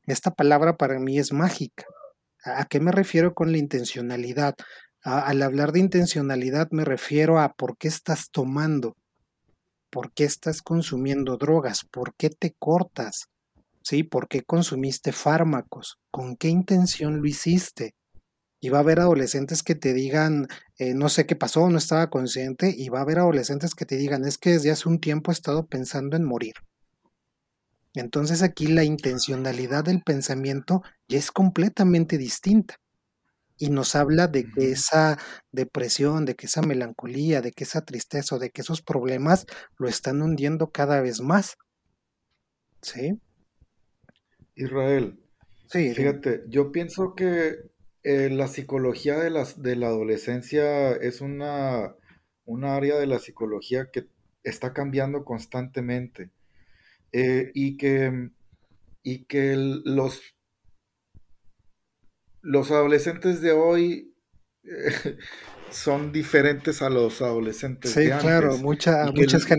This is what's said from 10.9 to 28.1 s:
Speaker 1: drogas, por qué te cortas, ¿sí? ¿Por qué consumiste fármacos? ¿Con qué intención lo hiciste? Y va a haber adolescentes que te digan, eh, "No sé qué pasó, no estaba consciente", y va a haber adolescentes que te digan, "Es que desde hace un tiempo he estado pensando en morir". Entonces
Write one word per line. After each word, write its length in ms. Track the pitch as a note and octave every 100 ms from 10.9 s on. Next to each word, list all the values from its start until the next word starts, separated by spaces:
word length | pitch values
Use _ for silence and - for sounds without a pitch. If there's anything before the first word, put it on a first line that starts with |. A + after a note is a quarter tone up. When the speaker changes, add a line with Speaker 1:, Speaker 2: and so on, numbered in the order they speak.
| B2+ C3+ C#3 C3 B2
Speaker 1:
drogas, 480 | C#3+ D#3+ C3 G2+ -
por 240 | B2+ B2 -
qué 140 | D#3
te 240 | - E3+ -
cortas, 720 | D3+ F3 F3+ - G#2+ - - _ _ _ _ _
¿sí? 220 | - C#3+
¿Por 240 | D#3+ B2+ -
qué 140 | C3+
consumiste 720 | - E3+ E3+ C3 C3+ C3+ D#3
fármacos? 840 | - D3 D#3+ E3+ C3+ - - - - _
¿Con 260 | - B2+ B2
qué 120 | D#3+
intención 720 | F3 F#3 F#3 F3+ - D3+ D3+
lo 60 | D3
hiciste? 640 | D3 E3 F3+ - - A2+ - _ - _ _ _ _
Y 100 | C3
va 80 | C#3
a 40 |
haber 180 | D3 E3
adolescentes 640 | F3 D3+ B2 C#3 C#3 E3
que 120 | - D3+
te 180 | C3
digan, 540 | B2+ C3+ D3+ D#3 D3+ C3 - - -
eh, 160 | B2+
"No 140 | C3 D3
sé 160 | - C#3+
qué 100 | D#3
pasó, 340 | B2+ D#3+ F3+
no 80 | E3+
estaba 320 | - D#3+ E3
consciente", 640 | C3+ B2+ C3 C3 C3 F#3+ -
y 140 | B2+
va 100 | B2+
a 20 |
haber 160 | C#3 E3
adolescentes 540 | F3 - A#2 C#3+ E3
que 120 | - D3
te 100 | C3+
digan, 280 | C#3 C#3 C#3
"Es 120 | -
que 140 | F3+
desde 180 | E3+ D3
hace 160 | D3+ E3
un 120 | E3
tiempo 300 | D3+ D3+ D3+
he 20 |
estado 320 | D#3+ - D3+ D#3+
pensando 500 | C3 B2+ C#3 C#3 D#3+
en 80 |
morir". 300 | D#3 A#2 A2 - - _ _ _ _ _ _ _ _ _ _ _ _
Entonces 480 | C#3+ A#2+